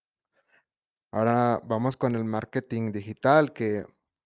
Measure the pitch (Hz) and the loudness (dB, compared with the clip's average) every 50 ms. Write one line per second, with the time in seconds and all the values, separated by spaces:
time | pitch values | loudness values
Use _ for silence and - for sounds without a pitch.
0 | _ _ _ _ _ _ _ _ _ _ _ _ _ _ _ _ _ _ _ _ | _ _ _ _ _ _ _ _ _ _ _ _ _ _ _ _ _ _ _ _
1 | _ _ - 107 110 117 117 120 120 120 117 - - 117 113 110 120 131 131 - | _ _ -2 0 2 2 4 4 2 2 0 0 -2 -2 -2 -2 0 -2 -2 -2
2 | - 127 120 113 113 110 110 110 - - - 131 - - - 113 113 110 104 104 | -2 -2 -2 -2 -4 -4 -4 -6 -6 -6 -6 -8 -6 -4 -6 -4 -4 -4 -4 -6
3 | 98 107 104 - - 131 143 156 151 143 - - 117 107 104 104 - - _ _ | -8 -10 -8 -2 2 4 6 6 4 2 -2 -4 -4 -2 -2 -4 -6 -10 _ _
4 | _ _ _ _ _ | _ _ _ _ _